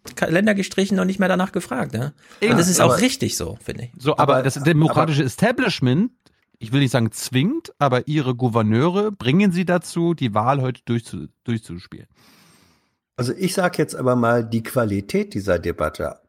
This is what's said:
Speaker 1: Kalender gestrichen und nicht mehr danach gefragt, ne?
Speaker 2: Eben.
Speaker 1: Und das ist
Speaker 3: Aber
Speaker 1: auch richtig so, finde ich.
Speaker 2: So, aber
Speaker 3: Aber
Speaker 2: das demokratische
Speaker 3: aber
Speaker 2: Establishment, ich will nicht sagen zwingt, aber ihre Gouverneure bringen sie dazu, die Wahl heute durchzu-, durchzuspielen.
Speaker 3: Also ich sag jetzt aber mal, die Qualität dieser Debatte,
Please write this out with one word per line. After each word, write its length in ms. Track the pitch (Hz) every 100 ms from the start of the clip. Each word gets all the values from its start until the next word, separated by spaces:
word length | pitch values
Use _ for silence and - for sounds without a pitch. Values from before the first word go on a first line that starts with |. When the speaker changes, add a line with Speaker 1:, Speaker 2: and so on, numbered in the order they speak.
| - -
Speaker 1:
Kalender 380 | - 175 214 196
gestrichen 440 | 190 - 196 190
und 80 | 185
nicht 120 | 190
mehr 100 | 185
danach 240 | 185 185
gefragt, 400 | 175 - 254 -
ne? 200 | 107 139 - - -
Speaker 2:
Eben. 100 | 214
Speaker 1:
Und 80 | 226
das 80 | 170
ist 140 | 175
Speaker 3:
Aber 140 | - 151
Speaker 1:
auch 40 |
richtig 380 | 254 - - -
so, 200 | 82 -
finde 220 | - - 123
ich. 60 | -
Speaker 2:
So, 200 | 131 147
aber 160 | 147
Speaker 3:
Aber 100 | 139
Speaker 2:
das 120 | 131 143
demokratische 640 | 139 151 156 151 160 143
Speaker 3:
aber 60 | 131
Speaker 2:
Establishment, 840 | - 214 254 240 - 127 139 240 _ _ _ _ -
ich 140 | 110
will 80 | 135
nicht 100 | 135
sagen 220 | 127 113
zwingt, 600 | - - 123 175 330 - -
aber 300 | 143 123 135
ihre 260 | 151 131 120
Gouverneure 800 | 123 113 107 113 160 185 214
bringen 400 | 202 120 160 208
sie 100 | 175
dazu, 500 | 180 180 - 170 170
die 200 | 165 127
Wahl 280 | 104 113 139
heute 200 | 127 123
durchzu-, 460 | - 117 - 87 73 _ -
durchzuspielen. 600 | 113 - 87 - 107 - _ _ _ _ _ _ _ _ _ _ -
Speaker 3:
Also 160 | 127 156
ich 160 | 185
sag 240 | 190 180 175
jetzt 180 | 151 -
aber 200 | 127 123
mal, 280 | 117 120
die 200 | 110 113
Qualität 720 | 113 127 113 98 95 196 208 107
dieser 240 | 98 87
Debatte, 580 | 87 82 78 - 78 -